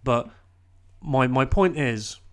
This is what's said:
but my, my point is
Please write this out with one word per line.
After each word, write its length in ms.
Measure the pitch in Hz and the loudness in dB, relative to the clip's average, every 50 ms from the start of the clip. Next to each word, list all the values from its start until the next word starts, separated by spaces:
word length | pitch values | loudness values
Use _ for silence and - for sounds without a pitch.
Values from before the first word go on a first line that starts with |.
| - | 0
but 240 | 135 120 120 120 - - - _ _ _ _ _ _ _ - _ - - - | 0 -2 -2 -2 -6 -16 -20 _ _ _ _ _ _ _ -20 _ -20 -20 -16
my, 240 | - 151 139 131 127 | -8 -2 0 2 2
my 180 | 123 127 131 131 | 2 2 0 0
point 320 | 131 - 202 196 185 147 151 | 2 2 2 2 2 2 0
is 420 | 143 123 117 110 107 - - - - - | -2 -2 -2 -4 -8 -10 -14 -16 -20 -20